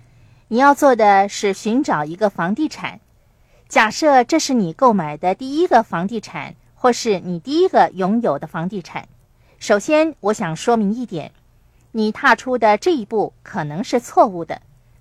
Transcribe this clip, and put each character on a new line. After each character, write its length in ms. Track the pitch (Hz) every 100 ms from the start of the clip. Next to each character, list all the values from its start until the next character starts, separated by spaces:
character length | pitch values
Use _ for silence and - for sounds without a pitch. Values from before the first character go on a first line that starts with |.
| _ _ _ _ -
你 100 | 220
要 160 | 277
做 220 | 285 285 233
的 320 | 208 196 202
是 240 | - 208
寻 320 | 190 214 240
找 200 | 302 165
一 120 | 151 175
个 120 | 214
房 260 | - 175
地 140 | 220 311
产。 300 | - 139 - _ _ _ _ _ _ -
假 220 | 262 226
设 340 | - 311 269
这 140 | 240 320
是 160 | -
你 180 | 254 175
购 200 | 160 254
买 240 | 208 156 151
的 180 | 180
第 240 | 190 262 294
一 80 | 349
个 160 | 240
房 260 | 220 170 190
地 120 | 226
产， 340 | - 160 135 - _
或 180 | _ 254
是 280 | 240 233 190
你 180 | 180 170
第 220 | 254 311
一 80 | 370
个 220 | 247 170
拥 260 | 180 185 226
有 160 | 226 143
的 80 | 156
房 220 | 180 175
地 140 | 202
产。 240 | - 160 - _ _ _ _ _
首 200 | - 208
先， 360 | 247 302 320 277
我 120 | 202
想 240 | 214 175 156
说 200 | - 233
明 180 | 196
一 100 | 233
点， 260 | 247 170 131 _ _ _ _ _ _
你 180 | 226 214
踏 240 | 214 269
出 220 | 226 254 247
的 200 | 214 208
这 140 | 359
一 120 | 320
步 280 | 202 220 165 -
可 200 | - 208
能 200 | 151 151
是 160 | - 247
错 260 | - - 277
误 180 | 180
的， 180 | 160 - _ _ _ _